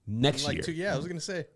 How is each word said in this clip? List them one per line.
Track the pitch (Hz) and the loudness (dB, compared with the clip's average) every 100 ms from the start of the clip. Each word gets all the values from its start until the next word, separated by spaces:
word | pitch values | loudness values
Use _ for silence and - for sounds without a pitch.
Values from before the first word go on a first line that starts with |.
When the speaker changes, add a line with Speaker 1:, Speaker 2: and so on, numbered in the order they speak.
| - | -6
Speaker 1:
next | 107 135 135 143 | 2 4 4 0
Speaker 2:
Like, | - | 0
Speaker 1:
year. | |
Speaker 2:
two, | - | -2
yeah, | 160 190 | -2 0
I | 139 | 0
was | 165 | -2
gonna | 175 | -6
say. | 156 185 147 | -4 -6 -6